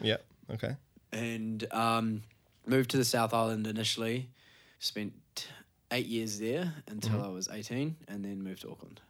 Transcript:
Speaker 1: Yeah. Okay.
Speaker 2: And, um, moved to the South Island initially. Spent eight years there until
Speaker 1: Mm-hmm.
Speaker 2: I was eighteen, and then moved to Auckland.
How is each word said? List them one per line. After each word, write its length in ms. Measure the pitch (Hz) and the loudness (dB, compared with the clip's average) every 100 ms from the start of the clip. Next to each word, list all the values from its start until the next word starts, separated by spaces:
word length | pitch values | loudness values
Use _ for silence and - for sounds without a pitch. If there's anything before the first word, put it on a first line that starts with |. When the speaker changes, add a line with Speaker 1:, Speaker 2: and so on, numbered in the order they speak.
Speaker 1:
Yeah. 160 | 110 110 - _ - | 0 0 -2 _ -8
Okay. 220 | 110 113 139 _ - - | -4 -2 -4 _ -20 -8
Speaker 2:
And, 520 | 113 117 113 110 110 117 | -4 -2 -2 -4 -4 -2
um, 500 | 110 113 113 113 107 - _ _ _ 113 | 2 4 4 2 0 -6 _ _ _ 4
moved 240 | 135 120 | 4 6
to 60 | 135 | 4
the 80 | 113 | 4
South 280 | 123 113 | 4 4
Island 320 | 117 113 110 110 | 4 4 2 0
initially. 640 | 110 110 - 113 123 127 - - - - - | 0 0 2 0 0 -4 -12 -20 -20 -20 -6
Spent 680 | - 104 104 - _ - - - - _ - | -4 -2 -6 -8 _ -12 -10 -14 -20 _ -4
eight 140 | 123 104 | -2 0
years 300 | 113 110 104 | 0 -2 -2
there 340 | 110 151 180 151 - | 0 0 0 -4 -10
until 240 | 107 110 107 | -4 0 2
Speaker 1:
Mm-hmm. 100 | 101 | 0
Speaker 2:
I 40 | |
was 180 | 92 95 | -4 -6
eighteen, 460 | 104 104 120 151 160 - | -6 -4 -2 -2 -4 -8
and 140 | 101 101 | -6 -4
then 180 | 98 | -4
moved 180 | 95 92 | -6 -8
to 80 | - | -10
Auckland. 280 | - - - | -14 -16 -20